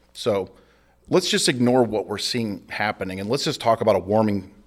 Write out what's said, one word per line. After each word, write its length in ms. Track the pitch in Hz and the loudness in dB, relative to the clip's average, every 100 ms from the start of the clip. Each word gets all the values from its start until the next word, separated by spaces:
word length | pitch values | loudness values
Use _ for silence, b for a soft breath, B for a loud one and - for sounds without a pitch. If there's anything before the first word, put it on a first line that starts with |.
| _ | _
so 360 | - 117 98 92 b b b b b - | -6 -2 -2 -4 b b b b b -2
let's 200 | 160 - | 0 2
just 180 | 202 - | 0 0
ignore 340 | 127 120 127 | 2 4 4
what 220 | 117 104 95 | 2 0 -4
we're 120 | 101 | -6
seeing 440 | - 123 110 95 - | -4 -4 -4 -8 -10
happening, 500 | - 107 - 92 95 | -4 -4 -4 -6 -6
and 100 | 101 | -4
let's 140 | 135 | -2
just 160 | 165 131 | -2 -2
talk 220 | 117 113 | 0 2
about 120 | 110 98 | 4 2
a 20 | |
warming, 520 | 90 110 110 101 - - | 2 2 2 0 -6 -18